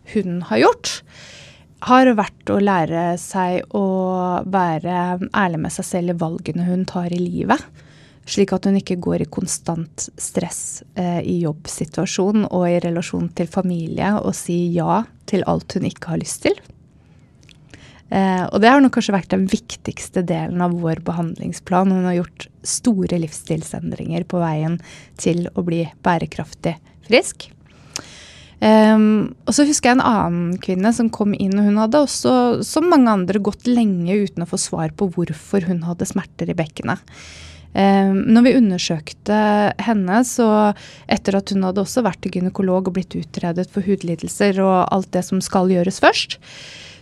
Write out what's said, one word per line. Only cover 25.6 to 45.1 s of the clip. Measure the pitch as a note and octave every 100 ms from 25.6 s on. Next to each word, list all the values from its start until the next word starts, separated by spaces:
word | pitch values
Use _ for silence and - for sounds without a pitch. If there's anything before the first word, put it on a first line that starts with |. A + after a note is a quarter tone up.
bli | F3 E3 D#3+ -
bærekraftig | F#3+ E3 D#3 - D3+ - F3 D#3+ - -
frisk. | - A#3+ G4+ - - - - - - - - - - - - -
Ehm, | G#3+ A3 G#3+ A3 G#3+ G#3+ - - -
og | B3
så | D4
husker | D4 A#3+
jeg | B3+
en |
annen | - G#3+ E3+ F3 E3+ F3+
kvinne | - F#3 G#3
som | A#3 A3+
kom | - G#3
inn, | G3 G3 G3
og |
hun | G#3 G#3
hadde | A3 C#4+
også, | C#4 - A#3+ B3+ B3 -
som | - D#4 F4
mange | D#4 A#3+
andre, | G#3 F3+ G3+
gått | G3+ - A#3+
lenge | A#3+ A3 F3+ E3+ G#3 G3
uten | -
å | E3+
få | G3+
svar | - F3 D#3+
på | - G3+
hvorfor | F3 E3+ D#3 - G3+
hun | F3 F3+
hadde | E3+ F3 E3+
smerter | F#3+ - - E3+
i | E3+
bekkenet. | D#3 - - - - - - - - - - -
Ehm, | G3 G3 G3 G3 -
når | A3+
vi | B3+ C4
undersøkte | G#3+ F3+ - E3 - - - G#3+ G#3+ G#3 G#3 -
henne, | - G#3+ F#3 G#3+ B3+
så | - A3+ G#3+ G#3 G3+ - - -
etter | G#3+ - G3
at | G3
hun | G3
hadde | F#3 F#3+ G3
også | -
vært | A3 -
til | G3
gynekolog | F3+ F#3 - F#3+ F#3 F#3+
og | F#3
blitt | F3+ F3
utredet | D#3+ - F3 E3+ F#3
for | G#3 F#3
hudlidelser | G3 E3+ E3 E3 - G3+ F#3+
og | F#3+ F#3 -
alt | G3 F#3+